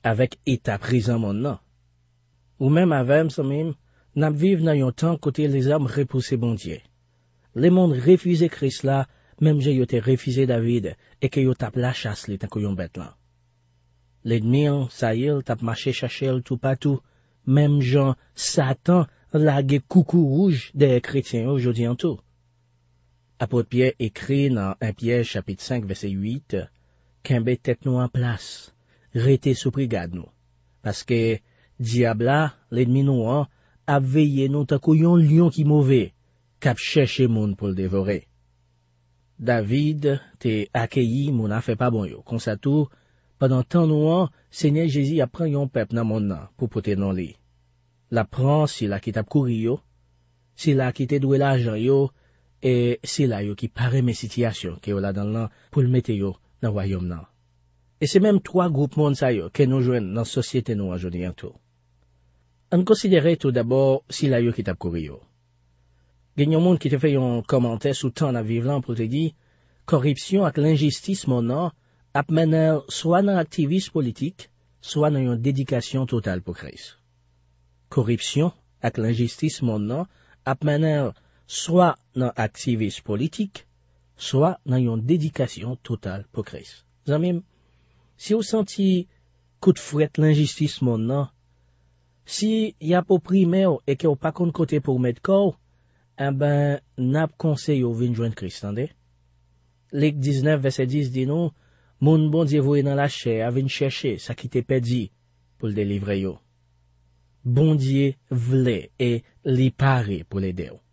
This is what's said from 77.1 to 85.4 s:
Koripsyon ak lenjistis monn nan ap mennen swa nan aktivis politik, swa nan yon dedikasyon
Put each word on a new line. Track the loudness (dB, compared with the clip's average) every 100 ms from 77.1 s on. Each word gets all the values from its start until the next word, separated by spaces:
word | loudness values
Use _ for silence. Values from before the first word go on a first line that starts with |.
| _ _ _ _ _ _ _ -6
Koripsyon | -2 0 -2 -2 -2 -2 -2 _ _
ak | -6 -2
lenjistis | -2 0 -2 -2 -4 -2 -4
monn | -2 -4
nan | -6 -8 _ _ _ -6
ap | -4 0
mennen | 0 2 0 -2 -6 _ _ -16
swa | -12 0 4 4 2 _ -4
nan | -4 -2
aktivis | -4 -4 -4 -2 -2 -6
politik, | -6 -4 -4 -4 -8 -10 -20 _ _ _ _ -18
swa | -4 0 0 0 -2
nan | 0
yon | 0 -2 0
dedikasyon | 0 -2 -4